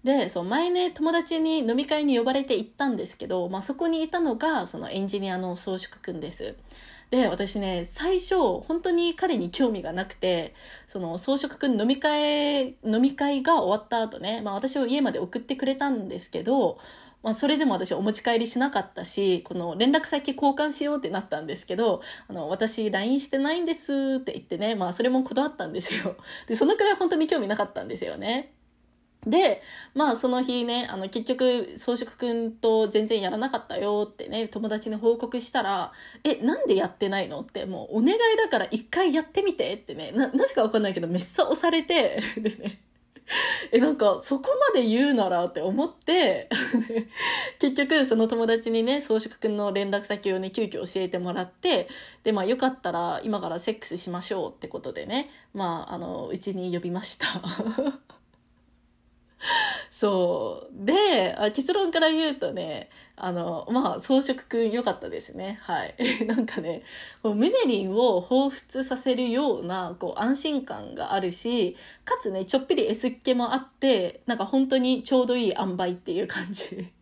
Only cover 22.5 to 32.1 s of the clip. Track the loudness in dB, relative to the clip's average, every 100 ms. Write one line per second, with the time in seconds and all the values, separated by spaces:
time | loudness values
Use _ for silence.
22.5 | -2 -2 0 0 0 2 0 2 0 0
23.5 | 0 0 -2 -2 0 2 0 -2 -8 -8
24.5 | -4 -2 0 -2 0 2 2 0 0 -2
25.5 | -2 -6 -6 -4 -4 -4 -8 -16 -18 -6
26.5 | 2 4 4 4 4 2 2 2 2 2
27.5 | 0 -2 -4 -8 -8 -6 -6 -2 -2 -4
28.5 | _ _ _ _ _ _ _ 0 4 4
29.5 | 2 -6 -18 -8 0 2 2 2 0 0
30.5 | -2 0 -2 -2 -6 -6 -6 -4 2 2
31.5 | 2 -2 -6 -4 -2 -4